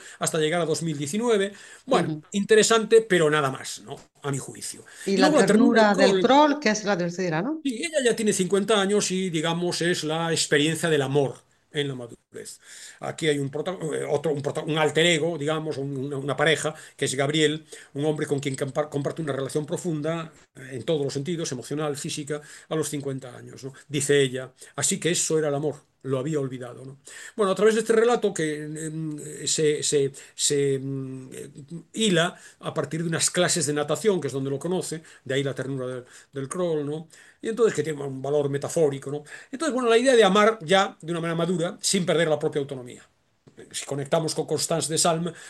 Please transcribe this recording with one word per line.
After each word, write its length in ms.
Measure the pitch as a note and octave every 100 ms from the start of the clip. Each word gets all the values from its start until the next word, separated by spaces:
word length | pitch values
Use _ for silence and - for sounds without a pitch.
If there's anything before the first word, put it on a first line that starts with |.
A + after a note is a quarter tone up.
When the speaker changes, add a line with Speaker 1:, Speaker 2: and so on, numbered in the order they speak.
| - -
Speaker 1:
hasta 200 | D#3 E3
llegar 220 | D#3 F3
a 60 | D#3+
dos 160 | D3
mil 140 | E3 C#3+
diecinueve. 560 | C#3+ G3+ A#3+ G#3+ G3 G3+ - - -
Bueno, 240 | G#3 D#3
Speaker 2:
Ujú. 120 | D3+ -
Speaker 1:
interesante, 680 | G3+ G3+ A3 G3+ A3+ G#3+ A3+
pero 300 | - F3+ D#3
nada 200 | D3+ C#3
más, 300 | B2+ - -
¿no? 140 | - C#3 - _
A 80 | C#3+
mi 80 | C#3
juicio. 460 | - A2+ - - - -
Speaker 2:
Y 120 | G3 G3
Speaker 1:
Y 60 |
Speaker 2:
la 100 | F#3+
Speaker 1:
luego 60 | -
la 80 | G3
ternura 260 | G#3+ C4
Speaker 2:
ternura 220 | A3 G#3+
Speaker 1:
del 0 |
Speaker 2:
del 240 | F#3+ G3 F#3+
Speaker 1:
troll. 20 |
Speaker 2:
troll, 380 | A3+ C#4 D4+ C#4+
que 120 | G#3+
es 140 | G#3+
la 120 | F#3 F#3
tercera, 460 | F3 F3 F3+ D#3
¿no? 200 | A#3 D#4+
Speaker 1:
Sí, 140 | C#4+ A3+
ella 140 | E4 D#4
ya 120 | A#3+ A3
tiene 160 | G#3+
cincuenta 480 | F#3+ F3+ G3 G3+ G#3+
años 300 | F#3+ G#3 G3
y, 180 | F#3 F#3+
digamos, 520 | D#3+ E3 E3+ F3 -
es 220 | E3+ F3
la 280 | D3+ D#3+ E3
experiencia 560 | D#3 - D3+ D3+ D#3+ E3+
del 140 | D3+
amor 400 | C3 C#3+ C3 - _ _ _
en 160 | D3+ C#3+
la 60 |
madurez. 640 | B2+ A#2+ A2+ _ A#2 - - - - - -
Aquí 280 | C#3 - D#3+
hay 100 | C#3+
un 120 | C#3
prota-, 280 | D3 F3+ F3+ D#3+
eh, 100 | C3+ C#3
otro, 240 | D3 E3
un 100 | C#3+
prota-, 200 | C#3 D#3
un 140 | D#3 D#3
alter 280 | D3+ D3 E3+
ego, 300 | D#3+ E3 E3
digamos, 380 | C#3+ D#3 D#3 B2+
un, 200 | C#3 C#3
una, 200 | C#3 C#3
una 200 | C#3 C3+
pareja, 380 | D3+ C#3+ D3+ - - -
que 80 |
es 100 | C3+
Gabriel, 520 | C3 C#3 D#3+ D3+ D#3 - - -
un 120 | C#3 D3+
hombre 200 | D3+ D3
con 140 | C#3
quien 160 | C#3 C3+
compa-, 320 | C#3 D3+ D3
comparte 320 | C#3+ D3 C#3+
una 100 | D#3
relación 320 | C3 C3+ D#3 D3+
profunda, 640 | E3+ F3+ D#3 D3+ E3 D#3+ - _ -
eh, 140 | C3
en 120 | C3
todos 200 | A2+ D#3
los 80 | C#3
sentidos, 400 | - C#3+ E3 D#3+
emocional, 440 | B2+ - D3 D#3 C#3+
física, 440 | E3+ D#3 C#3+ D3 - - -
a 40 |
los 140 | D#3+ D3
cincuenta 480 | D3 C3+ C3+ B2+ A#2+
años, 260 | B2 A2+
¿no? 100 | C3+ - -
Dice 320 | C#3+ C#3 C#3+
ella, 320 | C3+ B2+ B2+ - -
"Así 240 | - C3 D3
que 120 | D#3
eso 280 | E3+ - D#3+
era 100 | D3+
el 60 |
amor". 360 | C#3+ D3+ D3 _ _
Lo 160 | C3+ C3
había 220 | C#3+ D3+
olvidado, 440 | C3+ B2+ B2 B2
¿no? 160 | C3 C3+ - - - -
Bueno, 160 | G3
a 20 |
través 200 | F#3+ G#3+
de 60 | A3
este 120 | A3
relato 400 | A3 A3+ A#3+ G3+
que, 300 | F3 D#3 D3+
em, 540 | D3+ D#3 D#3+ D#3+ D#3 D3 D3 C3+ D3+
se, 360 | - D3+ D3
se, 300 | C#3 D3 C#3 - -
se, 400 | - - C#3+ C#3+
em, 540 | C3+ C3+ C3+ C3 C3 C3 A#2+ B2+ D#3+ C#3+ E3 -
hila 440 | G#3 A3 E3 F3 - - -
a 140 | D#3
partir 280 | D#3+ C#3+ D#3+
de 60 | E3+
unas 220 | D#3+ -
clases 360 | F3+ F3 F3+ C#3+
de 60 |
natación, 480 | D3 D3 D3+ G#3+ F#3
que 80 | C#3
es 40 |
donde 180 | C3+ C3+
lo 80 | C#3
conoce, 440 | E3+ F3+ - D#3 - -
de 100 | B2+
ahí 80 | C3+
la 120 | C#3
ternura 320 | C3 C3 C3+ B2+
del, 180 | B2+ A#2+ - -
del 160 | C3+ C3+
crawl, 360 | F3+ F3 D#3 C#3+
¿no? 220 | D#3 D#3+ - - _
Y 60 | A3
entonces 260 | A3+ A3
que 80 | D3+
tiene 200 | D3+ C#3+
un 180 | C#3 C3+
valor 260 | C3+ D3 C#3+
metafórico, 600 | C#3 C3+ E3+ D3 C#3 C#3
¿no? 140 | D3 D3 - -
Entonces, 240 | B3+ D#4+
bueno, 140 | B3 A#3
la 100 | A3+
idea 160 | C4 A#3+
de 80 |
amar 340 | G3 G#3 G#3 A3
ya 340 | D#3 F#3+ G#3 -
de 120 | D#3+
una 80 | E3+
manera 160 | E3 E3
madura, 420 | E3+ F3 F3 -
sin 240 | - G3 E3+
perder 220 | D#3 D#3+
la 100 | D3
propia 220 | D#3 D3+
autonomía. 420 | C#3 C3 B2 - - _ _ _ - - -
Si 120 | -
conectamos 500 | - C#3 C#3 E3 D#3
con 120 | - C#3
Constance 440 | D3+ - E3 C#3
de 60 | D#3+
Salm, 380 | F3+ E3 E3+ -